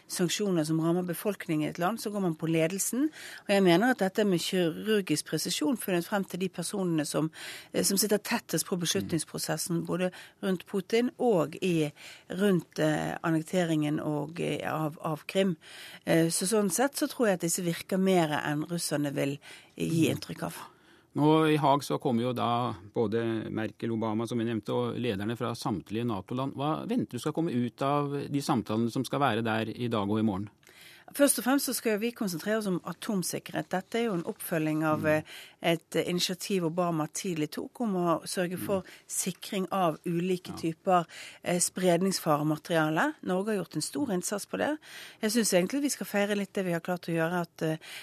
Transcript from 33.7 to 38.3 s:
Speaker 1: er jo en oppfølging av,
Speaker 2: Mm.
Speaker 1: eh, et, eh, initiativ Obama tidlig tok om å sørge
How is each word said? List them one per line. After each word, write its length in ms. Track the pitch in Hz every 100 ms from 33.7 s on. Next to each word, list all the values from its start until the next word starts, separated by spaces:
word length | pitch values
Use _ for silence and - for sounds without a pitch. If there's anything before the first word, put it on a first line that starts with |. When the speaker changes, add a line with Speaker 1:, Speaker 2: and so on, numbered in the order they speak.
| 185 - 233
Speaker 1:
er 60 | 233
jo 80 |
en 100 | 175 165
oppfølging 580 | - - 165 156 156
av, 160 | 160 156
Speaker 2:
Mm. 80 | 151
Speaker 1:
eh, 160 | 151 - - - _
et, 320 | - 165 - 165
eh, 80 | -
initiativ 580 | 180 - 180 - 190 165
Obama 420 | 175 175 160 151
tidlig 420 | - 196 170 151
tok 320 | - - -
om 140 | 226 185
å 260 | 175 160
sørge 320 | -